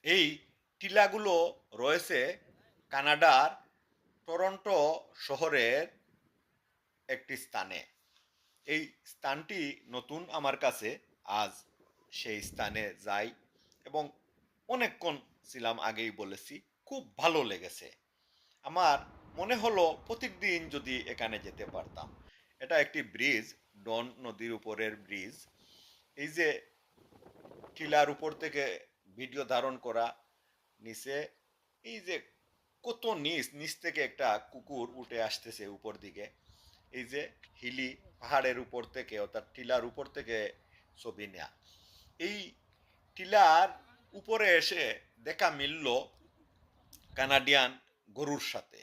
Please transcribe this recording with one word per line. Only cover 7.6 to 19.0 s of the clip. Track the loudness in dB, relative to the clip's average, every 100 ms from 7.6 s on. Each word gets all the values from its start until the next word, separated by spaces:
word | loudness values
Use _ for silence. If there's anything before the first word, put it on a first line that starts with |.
| -6 -10 -14 _ _ _ _ _ _ _
এই | -4 -4 -4 _ -20
স্থানটি | -8 -6 -6 -6 -6 -6 -8 -12
নতুন | -12 -10 -14 -8 -2
আমার | -2 2
কাছে, | 0 0 -8 -8 _ _ -4 -2
আজ | -2 -8 _ _ _ _ _ -12
সেই | -8 -8 -8
স্থানে | -6 -4 -4 -6 -8
যাই | -4 -4 -4 -10 _ _ _ _
এবং | -8 -6 -6 _ _ _ _ _ -6
অনেকক্ষণ | -2 -2 -2 -6 -6 _ _ -20
ছিলাম, | -6 -4 -2 -4
আগেই | -4 -6 -6
বলেছি, | -12 -12 -16 -20 _ _
খুব | -14 -14 -12 0
ভালো | 2 2 0
লেগেছে। | -6 -10 -16 -18 -20 _ _ _ _ _ _ -4
আমার | 2 4 2